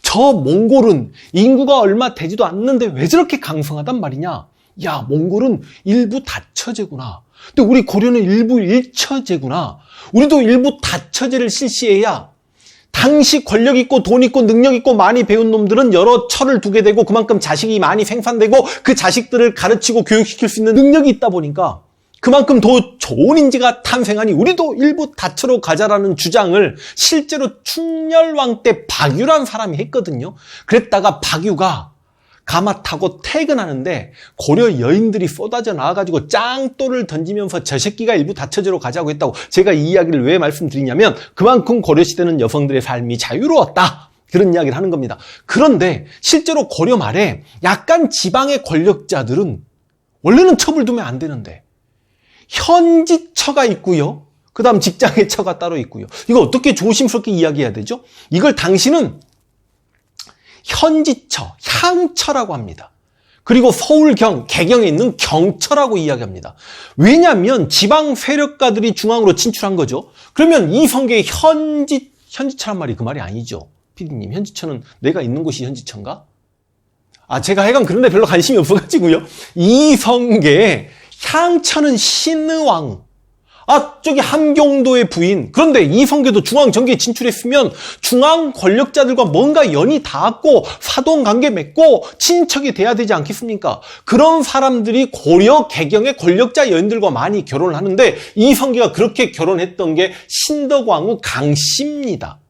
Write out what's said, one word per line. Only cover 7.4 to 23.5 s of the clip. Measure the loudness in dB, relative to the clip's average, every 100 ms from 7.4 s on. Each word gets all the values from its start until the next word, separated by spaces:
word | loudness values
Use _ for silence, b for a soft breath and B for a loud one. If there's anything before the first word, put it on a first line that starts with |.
| B
근데 | 0 4
우리 | 4
고려는 | 2 0 2 2
일부 | 2 2 2 0
일처제구나. | 2 0 0 -8 -6 -6 -4 -6 -4 -6 -6 -12 B B B
우리도 | 2 4 4
일부 | 4 4 2 -4
다처제를 | -8 -8 -8 -6 -4 -2 -2
실시해야 | -4 -6 -2 0 2 0 -4 -10 _ _ b b b b
당시 | 0 2 4 4 0
권력 | 0 0 2 2
있고 | 2 0
돈 | 2 2
있고 | 4 2
능력 | 4 4 4
있고 | 4 2
많이 | 2 4 2
배운 | 2 2 2
놈들은 | 0 2 2 4
여러 | 4 4 4 0
처를 | -2 0 0
두게 | 2 2
되고, | 4 2
그만큼 | 2 0 0 -2
자식이 | -2 -4 -2 0
많이 | 0 0
생산되고, | -2 -4 -4 0 4 4 B B
그 | 0
자식들을 | 0 0 -2 -2 2 2
가르치고 | 2 0 0 2 -2
교육시킬 | 2 0 0 -2 -4
수 | 0
있는 | 2
능력이 | 4 6 6 4
있다 | 0 -2
보니까 | -2 -6 -4 -4 -6 _ _ _ _
그만큼 | 2 4 4 4
더 | 4 2 0 _
좋은 | -8 0 4 4
인재가 | 2